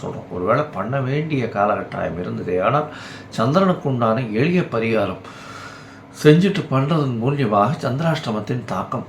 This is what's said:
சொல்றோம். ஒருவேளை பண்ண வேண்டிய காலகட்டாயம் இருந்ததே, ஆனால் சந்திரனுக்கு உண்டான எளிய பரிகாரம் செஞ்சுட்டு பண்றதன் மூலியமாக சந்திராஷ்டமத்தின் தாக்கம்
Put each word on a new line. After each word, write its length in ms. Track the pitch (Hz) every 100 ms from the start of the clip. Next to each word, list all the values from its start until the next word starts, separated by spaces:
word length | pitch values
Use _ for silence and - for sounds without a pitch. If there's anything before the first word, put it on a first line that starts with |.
| -
சொல்றோம். 260 | - -
ஒருவேளை 320 | 90 92 131
பண்ண 360 | 151 92 104 139
வேண்டிய 500 | 127 147 156 139 110
காலகட்டாயம் 720 | 101 104 98 92 95 90 87
இருந்ததே, 400 | 92 110 95 90
ஆனால் 260 | 101 147 151 - - - -
சந்திரனுக்கு 600 | - 117 160 190 180 147
உண்டான 320 | 127 113 113
எளிய 400 | 117 104 156 180
பரிகாரம் 560 | 165 117 113 110 98 92 - - - - - - - - - -
செஞ்சுட்டு 400 | 151 160 196 185 -
பண்றதன் 460 | 135 143 165 135 117
மூலியமாக 500 | 120 143 117 104 104 160
சந்திராஷ்டமத்தின் 840 | 123 131 165 151 - 107 110 123 -
தாக்கம் 400 | 95 - 123